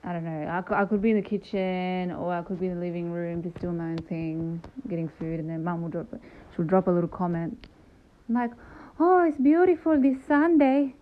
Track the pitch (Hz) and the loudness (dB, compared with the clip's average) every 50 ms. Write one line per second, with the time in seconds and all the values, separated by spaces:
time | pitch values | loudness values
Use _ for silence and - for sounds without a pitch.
0 | _ - 180 170 165 165 160 156 151 - 165 180 185 - 208 - 202 190 214 208 | _ -8 -8 -6 -6 -6 -6 -6 -6 -4 -4 -6 -4 -2 0 0 0 0 0 0
1 | 196 226 220 214 190 - 214 202 202 - - 196 190 185 185 185 180 180 185 185 | 2 2 2 2 0 0 -4 -6 -6 -4 -4 -4 -2 -2 -2 -2 -2 -2 -2 -2
2 | 180 180 175 - 170 175 180 175 170 170 196 170 180 185 180 175 175 175 170 175 | -4 -4 -4 -4 -4 -4 -4 -4 -4 -6 -6 -4 -4 -4 -4 -4 -4 -4 -4 -4
3 | 175 170 170 170 170 170 170 170 165 180 170 - - 175 175 170 165 165 165 165 | -4 -4 -4 -4 -4 -4 -4 -6 -6 -8 -8 -6 -6 -4 -4 -4 -4 -4 -4 -6
4 | 165 - 175 160 165 160 160 160 165 165 165 165 165 - - 262 - - 190 165 | -6 -6 -6 -6 -4 -4 -4 -4 -4 -6 -6 -8 -10 -14 -16 -14 -10 -6 -6 -4
5 | 165 160 - - - 160 160 165 160 156 165 165 160 175 175 170 170 170 175 170 | -4 -6 -8 -8 -8 -6 -6 -6 -6 -6 -6 -6 -4 -4 -4 -4 -6 -6 -6 -8
6 | - - - - - - - - - - - - 175 156 185 190 180 190 180 175 | -8 -10 -14 -16 -16 -20 -20 -20 -20 -18 -6 -4 -2 2 2 2 4 4 2 0
7 | 170 175 - - 185 175 175 170 165 165 - - - - _ _ - - _ _ | 0 -2 -4 -4 -4 -2 -2 -2 -4 -6 -8 -12 -16 -20 _ _ -20 -20 _ _
8 | _ _ _ _ _ - 226 240 247 240 240 - - - - - - - - - | _ _ _ _ _ -4 -2 -2 -2 -4 -6 -10 -20 -20 -20 -20 -20 -20 -4 2
9 | 311 349 370 359 349 330 294 302 254 285 302 339 359 370 359 320 - 320 320 294 | 4 6 6 6 4 4 2 2 4 4 6 6 6 4 4 2 2 2 4 4
10 | 254 277 262 262 - - 294 285 302 339 349 311 285 269 262 285 285 269 254 - | 4 4 2 0 0 2 4 4 4 6 6 6 6 6 6 4 2 0 -2 -10